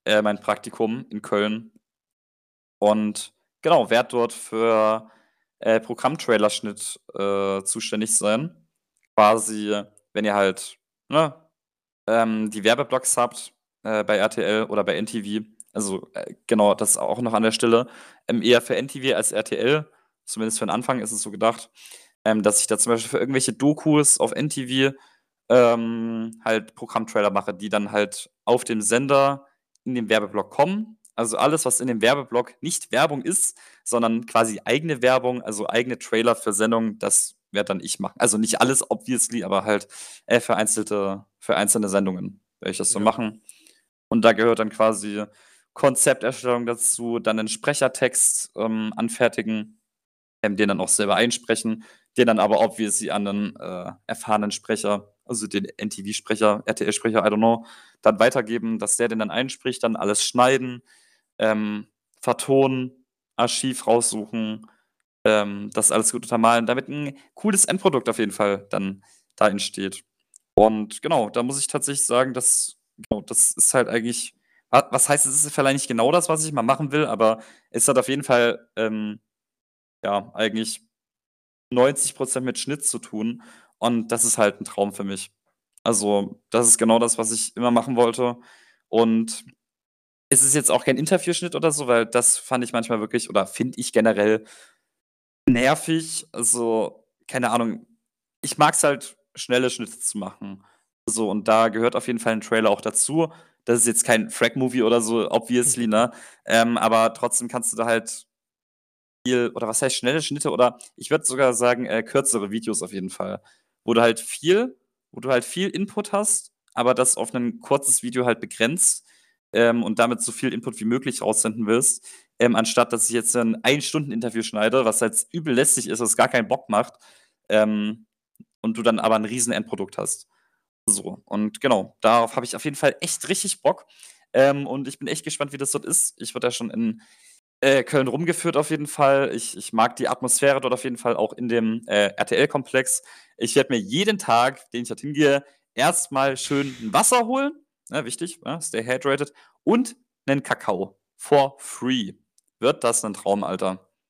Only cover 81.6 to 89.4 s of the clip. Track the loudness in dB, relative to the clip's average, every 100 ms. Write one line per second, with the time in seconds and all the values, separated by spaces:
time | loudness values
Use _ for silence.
81.6 | -4 2 4 2 -4 -4 -4 -4 -4 -6
82.6 | -6 -6 -4 -6 -8 -6 -6 -6 -12 -20
83.6 | _ -4 0 0 -2 -2 0 2 2 2
84.6 | -6 -4 -4 -4 -8 -8 -10 _ _ _
85.6 | _ _ -2 0 2 2 0 -8 _ 2
86.6 | 4 4 4 2 2 0 -4 -4 -6 -4
87.6 | 0 0 2 2 2 2 -2 -4 -12 -20
88.6 | _ _ _ 2 4 2 -2 -8